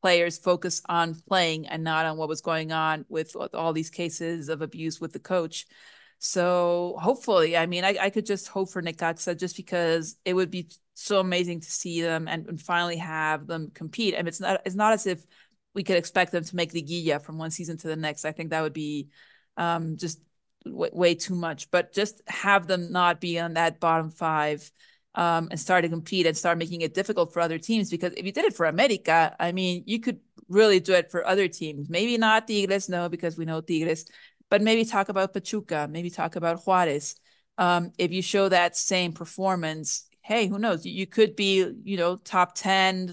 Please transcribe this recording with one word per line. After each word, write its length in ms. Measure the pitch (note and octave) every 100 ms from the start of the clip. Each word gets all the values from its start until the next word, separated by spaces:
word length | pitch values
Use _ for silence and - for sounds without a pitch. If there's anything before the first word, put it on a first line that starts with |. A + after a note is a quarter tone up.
players 360 | F#3 F3 E3+ E3+
focus 440 | - F3 F3+ - -
on 260 | E3+ E3+ D#3+
playing 520 | - F#3+ E3+ D#3+ D#3
and 160 | D#3+
not 220 | D#3+ D#3+ D#3+
on 120 | D#3
what 100 | D#3
was 140 | D#3
going 300 | - D#3+ D#3+
on 340 | D#3+ D#3+ D#3 -
with 260 | D#3+ D#3+ - -
all 180 | - E3
these 180 | D#3+ D#3+
cases 600 | - E3+ E3 E3 E3+ C#3+
of 120 | D#3
abuse 380 | D#3 E3 D#3+ D#3
with 140 | E3
the 60 | -
coach. 480 | - F#3 E3 - - _ - - _ _
So 800 | - F#3 F3 F3+ F3 F3 F3 -
hopefully, 560 | F3 C4 - F#3+ D#3+ E3+
I 100 | E3
mean, 200 | F3 F#3
I, 100 | G3+
I 100 | G3
could 160 | G#3+ G#3+
just 240 | G3+ -
hope 220 | G3 F#3
for 100 | F#3+
Necaxa, 580 | E3 E3 E3 E3 - E3+
just 160 | F#3 -
because 600 | - F3+ E3+ E3 D#3+ - -
it 80 |
would 180 | F3+ F#3
be 160 | F#3 E3 - _ -
so 240 | - G3+
amazing 420 | F#3 F3+ F3 E3+
to 100 | D#3+
see 300 | - F3 E3
them 260 | E3 D#3+ D#3+
and, 200 | E3 D#3+
and 140 | E3
finally 360 | - F3 F3 E3+
have 500 | E3+ D#3+ D#3 D#3 C#3+
them 240 | E3 D#3
compete. 400 | - D#3+ - A3
And 140 | - E3+
it's 140 | E3
not, 200 | F#3 G3 G3
it's 100 | F#3
not 160 | G#3+
as 160 | A3 G3
if 180 | F3 - _ _ _ _
we 100 | G3+
could 140 | G3 F3+
expect 360 | E3+ - F3
them 100 | F3
to 120 | E3 F3+
make 160 | E3+
Liguilla 480 | E3 C#3+ E3+ D#3+ D3
from 160 | D3 D#3
one 140 | D#3+
season 260 | D#3+ E3+ E3
to 100 | D#3+
the 80 | D#3+
next. 300 | D#3 D3+ D#3
I 80 |
think 160 | D#3 E3
that 120 | D#3+
would 120 | D#3
be, 340 | D3 D3+ D3 C#3+ _ - _ _ -
um, 400 | E3+ E3+ E3 D#3
just 240 | E3+ - _ _ _ _ -
w-, 260 | - E3+
way 220 | - F3 E3+
too 200 | - F3+
much, 360 | E3 D3+ -
but 220 | F3+ F3
just 280 | - G#3 - -
have 400 | - G3 G3+ E3+
them 240 | F#3 E3+
not 300 | F3+ F3 E3+
be 180 | F3 E3+
on 140 | E3+
that 260 | E3 E3 E3
bottom 300 | E3+ D#3+ D#3+
five, 600 | D#3+ E3 D#3 D3+ D3 D3+ _ _ _ _ -
um, 320 | E3+ E3 E3
and 100 | D#3+
start 240 | - F#3
to 60 | E3+
compete 360 | E3+ E3 F#3+ E3
and 100 | D#3+
start 220 | F3 E3+
making 240 | E3+ F3
it 120 | D#3+
difficult 380 | E3+ G3 G#3 E3+
for 80 | F3
other 180 | E3+ E3
teams. 320 | E3 A3+ G3
Because 240 | E3+ F3+ -
if 80 | F#3
you 60 |
did 140 | G3+ G4+
it 100 | -
for 100 | E3
America, 680 | E3 C4 G#3+ - E3 E3 -
I 140 | E3+
mean, 300 | F3+ F#3 F3+ -
you 120 | A3+
could 200 | A3+ A3 _ - -
really 300 | F#3 A3 F#3+
do 140 | F3+
it 160 | F3+ E3+
for 160 | - -
other 220 | F#3+ F#3
teams. 420 | - D#3 D3 D3
Maybe 280 | E3 A3+ A#3+
not 300 | A3+ A3 A3+
Tigres, 420 | G#3 G3 G3 F#3+
no, 180 | F3 F3
because 280 | E3 E3+ E3
we 80 | E3
know 160 | D#3+
Tigres, 440 | D#3+ E3 D#3+ D#3+ - - - _ _
but 120 | -
maybe 240 | G#3 A3+ A3+
talk 240 | G#3 G3
about 240 | G3 F#3+
Pachuca, 540 | G3 - G#3+ G#3 D#3 D3
maybe 200 | D#3 F3
talk 260 | E3+ E3 E3+
about 300 | E3 E3+ -
Juarez. 500 | F#3 E3+ C#3+ - - _ _ _ -
Um, 360 | F3+ F3 E3+ -
if 140 | F3+
you 100 | F3+
show 280 | F3+ G3+ G3
that 260 | F#3 F3 -
same 380 | - F#3 F3
performance, 920 | D#3+ E3 - F#3+ F#3 D#3+ D#3 D3 - - _
hey, 260 | - A3+ G3+
who 120 | G3+
knows? 260 | A3+ E3+ E3+
You, 60 |
you 160 | F3+ F#3+
could 280 | - G#3+ G#3+
be, 360 | G3+ F#3+ F3+ -
you 140 | - G3
know, 200 | E3+ F#3
top 360 | - F#3 F3+
ten, 540 | - G3 F#3+ F#3+ F#3 F#3